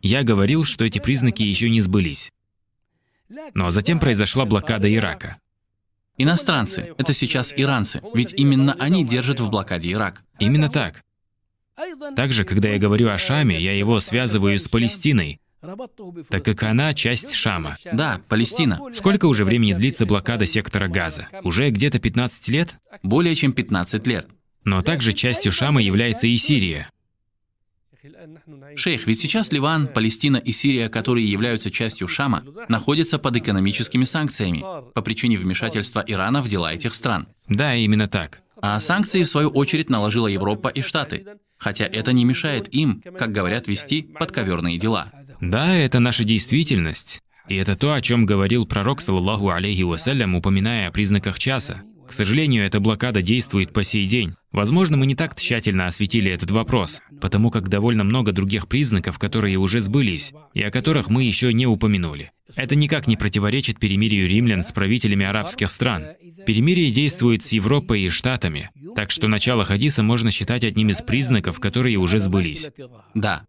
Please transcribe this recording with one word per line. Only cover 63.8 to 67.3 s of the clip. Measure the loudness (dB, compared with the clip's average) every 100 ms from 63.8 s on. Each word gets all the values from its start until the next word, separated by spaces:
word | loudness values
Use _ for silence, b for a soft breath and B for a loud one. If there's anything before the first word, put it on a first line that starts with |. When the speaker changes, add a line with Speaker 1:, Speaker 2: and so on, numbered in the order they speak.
| 0 2 2 2 2
Speaker 1:
римлян | 2 2 2
с | -2
правителями | -2 0 0 2 0 0
арабских | -2 -6 -4 -4
стран. | 0 -2 -2 -8 -18 -20 -8 0
Перемирие | 2 4 4 2
действует | 2 0 2 2